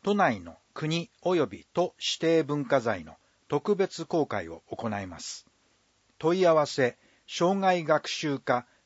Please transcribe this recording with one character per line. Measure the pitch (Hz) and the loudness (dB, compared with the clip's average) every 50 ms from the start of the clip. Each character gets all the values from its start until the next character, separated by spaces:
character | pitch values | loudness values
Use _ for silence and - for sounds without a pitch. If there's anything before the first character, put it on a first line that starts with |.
| _ | _
都 | 196 202 | 0 2
内 | 202 190 156 120 98 | 4 4 2 2 0
の | 87 85 82 _ _ _ _ | -6 -16 -20 _ _ _ _
国 | - 156 156 160 170 170 - _ _ - | -8 -4 -2 -2 -2 -4 -6 _ _ -2
及 | 175 185 175 147 | 0 2 2 0
び | 120 - 110 - _ _ | -2 -4 -14 -18 _ _
都 | - 175 - _ _ | -2 -2 -2 _ _
指 | - - - - | -6 -6 -4 -2
定 | - 160 165 165 156 | 2 2 4 4 2
文 | 135 147 147 143 | 0 -2 -4 -2
化 | 117 - 135 | 0 0 0
財 | 113 117 107 92 80 | 2 0 -2 -4 -6
の | 78 - _ _ _ _ _ _ | -14 -18 _ _ _ _ _ _
特 | _ - 147 - - 208 | _ -4 -4 0 0 0
別 | 180 196 180 - - 165 | 0 0 -2 -2 -8 -10
公 | - 180 170 147 | -2 0 0 0
開 | - - 104 87 82 | 0 -2 -6 -6 -8
を | - 78 _ _ | -12 -16 _ _
行 | - - - 113 | -12 -6 -6 -4
い | 104 101 98 | -4 -4 -6
ま | 92 85 80 | -8 -12 -14
す。 | - - - - - _ _ _ _ _ _ _ _ _ _ _ _ _ _ _ | -14 -14 -14 -14 -18 _ _ _ _ _ _ _ _ _ _ _ _ _ _ _
問 | - 156 175 185 | 0 0 2 4
い | 185 | 6
合 | 175 160 | 6 6
わ | 156 147 | 6 4
せ、 | 139 - - 135 120 120 _ _ _ _ _ _ - | 0 0 0 0 0 0 _ _ _ _ _ _ -14
生 | - - 175 175 196 196 | -4 0 2 2 2 2
涯 | 190 190 185 175 165 | 2 2 2 2 2
学 | 147 156 151 - - | 2 2 2 2 -2
習 | - - - 156 143 131 | -8 -4 -4 -4 -4 -4
課 | _ - 131 123 120 _ _ _ _ | _ -2 -2 -2 -2 _ _ _ _